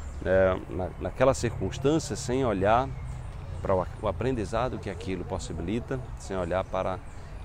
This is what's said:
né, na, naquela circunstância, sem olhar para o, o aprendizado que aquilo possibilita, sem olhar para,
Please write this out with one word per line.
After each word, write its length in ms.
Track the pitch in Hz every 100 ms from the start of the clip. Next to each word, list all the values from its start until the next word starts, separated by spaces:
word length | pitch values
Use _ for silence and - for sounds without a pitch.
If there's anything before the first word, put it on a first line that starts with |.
| - -
né, 400 | - 95 95 92 -
na, 220 | 90 90 82
naquela 320 | 90 92 131
circunstância, 840 | 127 117 - 95 - 135 160 147 101
sem 280 | - 127
olhar 420 | 131 98 98 117 135 - - - - - - -
para 120 | -
o, 120 | 92 87 -
o 60 | 107
aprendizado 720 | 90 117 127 92 113 127 113
que 120 | 98
aquilo 340 | 90 - 92
possibilita, 720 | 90 95 - 85 85 113 - 131 123 -
sem 180 | - 95
olhar 260 | 85 90
para, 360 | 95 95 95 92 - - - -